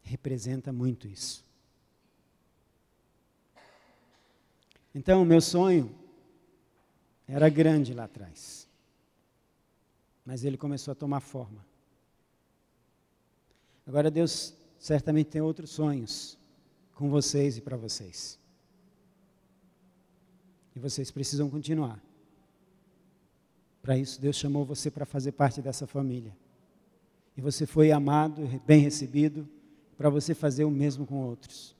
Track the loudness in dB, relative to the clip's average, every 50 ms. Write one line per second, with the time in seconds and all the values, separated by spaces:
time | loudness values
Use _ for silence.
0 | _ -12 -12 -10 -6 -6 -6 -6 -4 -6 -6 -6 -6 -8 -6 -4 -2 -4 -4 -6
1 | -10 -16 -14 -12 -12 -12 -12 -14 -18 _ _ _ _ _ _ _ _ _ _ _
2 | _ _ _ _ _ _ _ _ _ _ _ _ _ _ _ _ _ _ _ _
3 | _ _ _ _ _ _ _ _ _ _ _ _ _ _ _ _ _ _ _ _
4 | _ _ _ _ _ _ _ _ _ _ _ _ _ _ _ _ _ _ -14 -4
5 | 2 4 6 6 8 8 8 8 6 6 2 2 4 4 4 4 2 0 -4 -16
6 | -20 -20 _ _ _ _ _ _ _ _ _ _ _ _ _ _ _ _ _ _
7 | _ _ _ _ _ -8 0 4 4 6 6 6 6 6 6 4 2 0 -4 -10
8 | -12 -14 -16 -18 -18 -18 -18 -20 -20 -20 -20 -20 -20 -20 _ _ _ _ _ _
9 | _ _ _ _ _ _ _ _ _ _ _ _ _ _ _ _ _ _ _ _
10 | _ _ _ _ _ -12 -10 -6 -4 -4 -4 -4 -6 -8 -8 -8 -8 -10 -10 -8
11 | -6 -4 -4 -4 -6 -8 -12 -14 -14 -14 -16 -20 -20 _ _ _ _ _ _ _
12 | _ _ _ _ _ _ _ _ _ _ _ _ _ _ _ _ _ _ _ _
13 | _ _ _ _ _ _ _ _ _ _ _ _ _ _ _ _ _ -4 -2 0
14 | 0 2 2 0 0 0 -2 -6 -10 -12 -14 _ _ _ _ _ -4 -2 -2 0
15 | 0 0 2 2 0 0 -2 -2 -2 -2 -4 -6 -10 -12 -6 -4 -2 -2 -2 -4
16 | -6 -8 -10 -12 -12 -14 -18 _ _ _ _ _ _ _ _ _ _ _ _ -6
17 | -4 0 0 0 0 0 0 0 0 0 -2 -4 -8 -10 -10 -10 -10 -10 -10 -12
18 | -12 -14 -16 -16 -16 -16 -16 -20 _ _ _ _ _ _ _ _ _ _ _ _
19 | _ _ _ _ _ _ _ _ _ _ _ _ _ _ _ _ _ _ _ _
20 | _ _ _ _ _ _ _ _ _ _ _ _ _ _ _ -12 -10 -8 -8 -8
21 | -8 -8 -8 -8 -6 -4 -2 -2 -2 -2 -4 -6 -4 -4 -2 -2 -2 -4 -6 -12
22 | -18 _ _ _ _ _ _ _ _ _ _ _ _ _ _ _ _ _ _ _
23 | _ _ _ _ _ _ _ _ _ _ _ _ _ _ _ _ -4 -2 -2 -2
24 | -2 -4 -8 -6 -4 -4 -4 -2 -4 -2 -2 -2 -4 -4 -6 -8 -8 -8 -8 -8
25 | -10 -8 -6 -6 -6 -6 0 2 2 2 2 -2 -6 -8 -8 -8 -10 -8 -6 -6
26 | -4 -4 -6 -8 -10 -14 -18 -20 _ _ _ _ _ _ _ _ _ _ _ _
27 | _ _ _ _ _ _ _ -8 -6 -6 -4 -4 -6 0 4 6 6 8 6 4
28 | 4 2 2 2 2 2 -2 -6 -8 -8 -8 -2 6 8 10 10 10 8 2 -2
29 | -6 -2 0 2 2 2 0 -4 -10 -14 -16 -20 _ _ -20 _ _ _ _ 0
30 | 2 2 2 2 0 -2 -2 -2 0 -2 0 2 0 0 2 2 0 0 0 -2
31 | -6 -8 -6 -6 -6 -6 -8 -10 -14 -20 -20 -20 -20 -20 -20 _